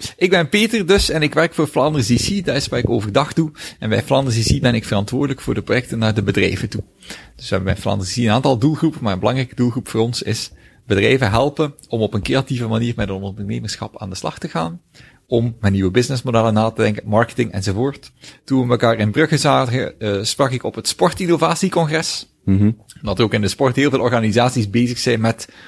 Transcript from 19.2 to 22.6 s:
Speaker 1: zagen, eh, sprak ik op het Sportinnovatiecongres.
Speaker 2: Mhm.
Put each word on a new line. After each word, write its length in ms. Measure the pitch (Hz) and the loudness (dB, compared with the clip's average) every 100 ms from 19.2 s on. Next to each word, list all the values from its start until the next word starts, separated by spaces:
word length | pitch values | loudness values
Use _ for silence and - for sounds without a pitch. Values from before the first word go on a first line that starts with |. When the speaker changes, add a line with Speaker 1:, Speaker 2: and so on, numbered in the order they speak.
| 156 147 | 2 2
Speaker 1:
zagen, 640 | 147 131 131 127 - - | 2 2 2 -2 -4 -4
eh, 220 | 110 101 | -4 -2
sprak 280 | 110 - 135 | -2 0 0
ik 120 | 123 | -2
op 120 | - | -6
het 140 | 110 - | -6 -6
Sportinnovatiecongres. 1400 | - 175 - 175 165 165 165 190 175 156 156 165 - - _ | 0 0 0 0 2 2 0 0 0 0 -2 -4 -8 -12 _
Speaker 2:
Mhm. 260 | - 98 | 0 4